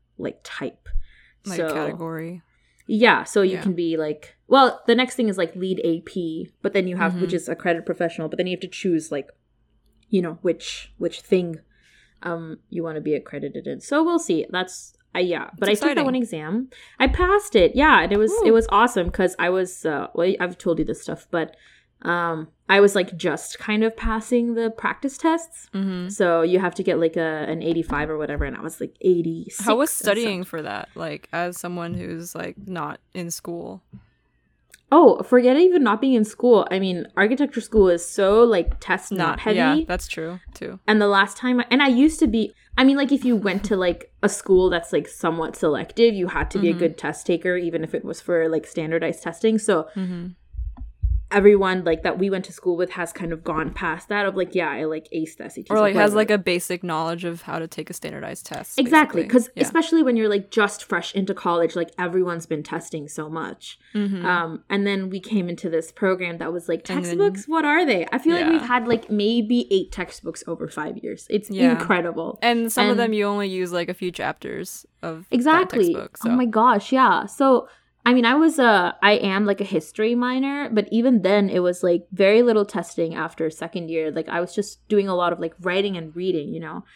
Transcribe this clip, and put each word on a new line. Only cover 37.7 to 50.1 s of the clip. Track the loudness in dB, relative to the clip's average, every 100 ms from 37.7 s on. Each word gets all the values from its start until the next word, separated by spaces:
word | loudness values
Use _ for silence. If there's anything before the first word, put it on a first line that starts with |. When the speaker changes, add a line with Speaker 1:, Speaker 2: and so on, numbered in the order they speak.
| 4 6
Speaker 1:
is | 4
so, | 0 0 4 6
like, | 6 4 0 -4
test | -2 -4 -2
not | -2 -2 -2
Speaker 2:
Not, | 0
yeah, | 2 4
Speaker 1:
heavy. | 2
Speaker 2:
that's | 0 -6 -6
true, | -10 -10 -12 -16
too. | -16 -14 -6 2
Speaker 1:
And | 4
the | 4
last | 4 2 -2
time, | -2 0
I, | 2
and | 2
I | 4
used | 6 4 4
to | 0
be, | 2 -2 -6 _ 4
I |
mean, | 4 4
like, | 2
if | 2
you | 2
went | 2 2 -2
to, | -2
like, | 0 0 -2 -8 -2
a | -2
school | 0 4 4 4
that's, | 0 0
like, | -2 -4
somewhat | -4 -4 -2 -6
selective, | -2 0 0 -2 2 4
you | 4 -4
had | -4 -4
to | 0
be | 0
a |
Speaker 2:
Mm-hmm. | 2
Speaker 1:
good | -2 -2
test | -8 -6 -4
taker, | -2 0 -2
even | -2 -6
if | -6
it | -6
was | -8 -10
for, | -2 0 0
like, | -2
standardized | -6 -8 -4 -2 -4 -6
testing. | -10 -2 0 0
So | 2 0 0
Speaker 2:
Mm-hmm. | -8 -8